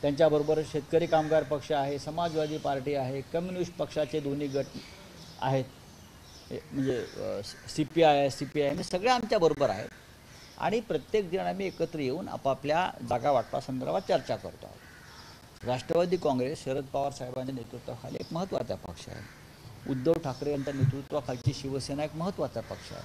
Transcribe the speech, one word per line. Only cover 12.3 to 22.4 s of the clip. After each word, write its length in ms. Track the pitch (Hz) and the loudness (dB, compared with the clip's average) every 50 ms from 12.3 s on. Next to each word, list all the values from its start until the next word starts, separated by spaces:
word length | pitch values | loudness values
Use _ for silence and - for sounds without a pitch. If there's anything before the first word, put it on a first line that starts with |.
| - 123 - 139 131 - 139 143 151 165 185 - - - - 117 | -8 -2 0 0 0 0 0 2 2 2 2 0 -2 -6 -2 -2
जागा 220 | - 120 120 147 | 0 2 4 4
वाटपासंदर्भात 680 | 143 123 110 - - 135 131 - 131 127 127 143 160 190 | 4 4 4 2 -4 -4 -2 -2 -4 -4 -2 0 0 -2
चर्चा 340 | 196 - 190 151 123 - 120 | 2 2 2 2 2 0 -4
करतो 300 | 101 - 90 - - - | -4 -4 -10 -12 -12 -16
आहोत. 120 | 50 - - - - - - - - - - - - - - - - - - - | -16 -16 -18 -20 -20 -20 -20 -20 -18 -18 -18 -18 -18 -20 -20 -20 -20 -18 -8 -2
राष्ट्रवादी 520 | 117 123 127 - - 170 - 185 180 185 | -2 -2 -2 0 2 4 4 4 4 2
काँग्रेस 460 | 175 - 151 135 127 123 131 160 - - | 2 2 2 2 2 2 0 -2 -4 -4
शरद 220 | 135 135 143 139 | -2 -2 -2 -4
पवार 260 | 135 - 139 135 139 | -2 -2 -2 -2 -2
साहेबांच्या 440 | 135 - 131 123 127 131 131 131 135 | -4 -6 -10 -6 -6 -6 -6 -4 -6
नेतृत्वाखाली 640 | 127 117 113 - 120 - - 127 120 - 135 151 135 | -8 -8 -10 -12 -12 -10 -10 -10 -10 -8 -8 -8 -8
एक 140 | 139 - 165 | -6 -4 -2
महत्त्वाचा 420 | 165 190 185 - - - - 95 | -4 -2 0 -2 -2 -2 -2 -4
पक्ष 340 | 90 - 90 87 - - 85 | -6 -6 -10 -10 -10 -12 -12
आहे. 120 | 82 - - - - - - - - - - - - - - - | -12 -12 -12 -14 -16 -18 -18 -20 -20 -18 -16 -16 -16 -12 -4 -4
उद्धव 220 | 139 131 127 156 165 | -2 2 4 4 4
ठाकरे 380 | 160 - 143 123 - 139 143 | 4 2 -4 -4 -2 -2 -2
यांच्या 220 | 147 139 135 147 139 | -2 -2 -2 -2 0
नेतृत्वाखालची 800 | 135 139 143 139 139 139 - - 147 139 - 127 120 - - 135 | 4 2 4 2 0 -6 -4 -4 -4 -2 -2 -6 0 0 0 0
शिवसेना 500 | - - 135 135 139 127 - 143 143 151 | 0 -6 -4 -4 -4 -4 -4 -4 -4 -4
एक 120 | 151 151 | -4 -4
महत्त्वाचा 460 | 160 165 196 196 - | -4 -4 -4 -2 -2